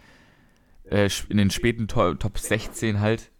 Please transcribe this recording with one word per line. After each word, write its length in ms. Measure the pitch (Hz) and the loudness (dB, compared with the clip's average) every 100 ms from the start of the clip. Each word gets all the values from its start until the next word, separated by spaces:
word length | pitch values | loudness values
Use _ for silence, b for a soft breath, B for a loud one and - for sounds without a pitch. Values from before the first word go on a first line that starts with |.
| b b b b b b b b - | b b b b b b b b -2
äh, 160 | 104 101 | 0 2
sch-, 240 | - - | 0 -2
in 80 | 104 | 2
den 140 | 98 | 2
späten 360 | - 120 117 104 | 2 0 0 -2
To-, 280 | - 87 - | 2 2 0
Top 220 | 104 - | -4 -4
sechzehn 640 | - 110 - - 113 101 | -2 -2 -4 -4 -2 0
halt 320 | 107 113 - _ | 0 0 -6 _